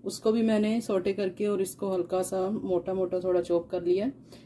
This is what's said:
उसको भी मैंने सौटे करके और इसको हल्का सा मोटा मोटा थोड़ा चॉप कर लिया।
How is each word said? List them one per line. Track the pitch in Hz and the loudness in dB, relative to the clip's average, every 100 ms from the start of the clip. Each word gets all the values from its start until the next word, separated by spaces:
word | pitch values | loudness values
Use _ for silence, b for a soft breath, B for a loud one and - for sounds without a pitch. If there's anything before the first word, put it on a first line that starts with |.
उसको | 196 - 226 | -8 -2 0
भी | 233 | 2
मैंने | 226 214 214 233 | 2 2 2 0
सौटे | 220 196 190 | 0 0 0
करके | 196 190 185 208 | 0 -4 -2 -2
और | 196 | 0
इसको | 190 - 196 | -2 -2 -2
हल्का | 185 170 185 | -2 0 -2
सा | 185 190 190 | 0 -2 -2
मोटा | 214 196 180 185 | -2 0 0 0
मोटा | 190 180 180 | -2 0 0
थोड़ा | 185 180 | 2 2
चॉप | 175 175 170 | 2 0 0
कर | 180 | -4
लिया। | 170 185 240 - B B | 2 2 0 -4 B B